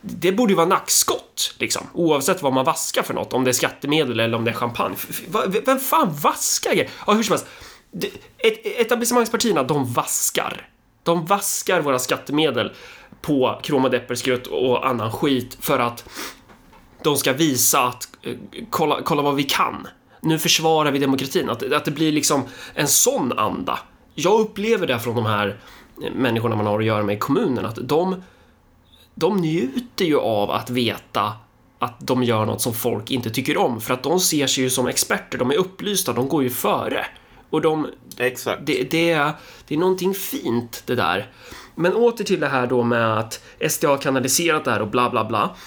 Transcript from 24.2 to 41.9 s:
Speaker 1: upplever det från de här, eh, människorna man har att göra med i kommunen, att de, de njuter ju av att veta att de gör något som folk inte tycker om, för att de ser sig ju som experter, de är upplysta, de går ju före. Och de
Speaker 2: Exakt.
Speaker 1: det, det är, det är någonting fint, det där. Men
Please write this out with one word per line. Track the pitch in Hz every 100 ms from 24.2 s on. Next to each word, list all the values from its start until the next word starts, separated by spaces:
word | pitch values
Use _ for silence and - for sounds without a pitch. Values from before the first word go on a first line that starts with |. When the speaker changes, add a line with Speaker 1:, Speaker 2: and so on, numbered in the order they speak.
| 160 220
Speaker 1:
upplever | 214 - 214 220 165
det | 120
från | 120 113
de | 110
här, | 104 101 104 - - - -
eh, | -
människorna | - 127 113 117 107
man | 107
har | 104
att | 110
göra | 107
med | 104 107
i |
kommunen, | - 151 208 117 95
att | 113 131
de, | 147 185 185 - _ _ _ _ _ _ _ _ -
de | 165 202
njuter | 160 165 254 254 - - 175
ju | 143
av | 110 107 101
att | 107 113
veta | 123 113 95 - 120 104 110 - _ _ _
att | 120 -
de | - 127
gör | 123 110 107
något | 110
som | 127
folk | 110 120 104 104
inte | 131 113
tycker | 113 151 156
om, | 180 113
för | 110
att | 127
de | 143 180
ser | 180 151 135
sig | -
ju | 127
som | 127 120
experter, | - - 202 - 123
de | 123
är | 147
upplysta, | 185 - 180 190 -
de | 117 135
går | 156
ju | 127
före. | - 202 156 - - - - - - _
Och | 156
de | 156 156 135 - - -
Speaker 2:
Exakt. | 123 127 - 90 143
Speaker 1:
det, | 95 139
det | 160 170
är, | 160 147 151 - - -
det | 147
är |
någonting | 185 185 180
fint, | 196 - - - 117 117 - -
det | 120
där. | 87 92 110 - - - - -
Men | 170